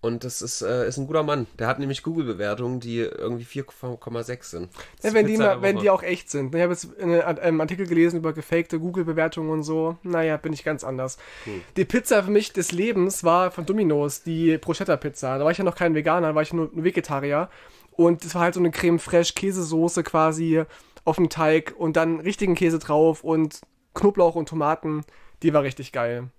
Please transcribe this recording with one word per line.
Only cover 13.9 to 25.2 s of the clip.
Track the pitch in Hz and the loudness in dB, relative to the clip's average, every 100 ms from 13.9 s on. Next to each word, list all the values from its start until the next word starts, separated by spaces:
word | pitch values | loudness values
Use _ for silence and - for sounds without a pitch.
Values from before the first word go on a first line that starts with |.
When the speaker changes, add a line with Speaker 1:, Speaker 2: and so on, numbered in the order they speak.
| 147 143 139 | 2 0 -4
Speaker 2:
die | - 160 165 156 | -6 2 2 2
Bruschetta-Pizza. | - 160 - 147 147 - 131 135 | 0 -4 0 0 -2 -6 -4 0
Da | |
war | 147 | 2
ich | 170 | 2
ja | |
noch | 190 - | -2 0
kein | 170 | 0
Veganer, | 156 151 170 160 | 2 2 2 2
da | 151 | 0
war | |
ich | 156 | 0
nur, | 170 156 | -2 -4
nur | 165 | 0
Vegetarier. | 165 - 160 139 143 143 180 - - - _ | 0 0 -4 -4 0 -2 -2 -10 -20 -20 _
Und | - 170 170 | 4 4 4
es | 165 175 | -2 0
war | |
halt | 170 | 0
so | 180 | 2
eine | 175 | 0
Creme | - 175 170 | 2 2 2
Fraiche | - 175 170 | 4 2 2
Käsesoße | - 196 185 165 160 170 175 | 0 -2 -2 -2 0 2 0
quasi | 160 160 160 156 165 160 156 - _ - | -2 2 2 2 2 2 0 -8 _ -6
auf | - 160 | -2 2
dem | 165 | 2
Teig | 160 156 160 156 - | 2 2 2 0 -4
und | 160 160 | 0 2
dann | 165 165 | 2 0
richtigen | 165 196 196 | -2 -2 0
Käse | 170 175 160 | 2 2 0
drauf | - 151 160 156 | 0 4 4 4
und | 170 160 156 - - _ _ | 0 0 0 -4 -20 _ _
Knoblauch | - 202 202 175 165 | 2 2 6 4 2
und | 156 | -6
Tomaten. | 160 147 160 160 151 151 - | -2 0 0 -2 -4 -6 -18